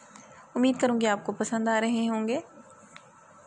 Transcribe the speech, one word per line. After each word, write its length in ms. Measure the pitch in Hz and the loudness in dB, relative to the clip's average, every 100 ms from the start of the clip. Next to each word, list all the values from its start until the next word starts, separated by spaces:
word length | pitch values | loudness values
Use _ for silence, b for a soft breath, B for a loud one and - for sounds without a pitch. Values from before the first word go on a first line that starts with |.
| B B B B B 233 | B B B B B 0
उम्मीद 240 | 262 262 | 2 2
करूँगी 260 | 254 233 226 | 2 2 2
आपको 260 | 202 208 | 0 -2
पसंद 360 | 208 214 226 220 | -4 -2 -2 0
आ 100 | 220 | 0
रहे 260 | 226 233 226 | 2 0 0
होंगे। 380 | 220 220 262 - - - - - - - - - - | -2 -2 -4 -6 -16 -20 -20 -20 -20 -20 -20 -20 -20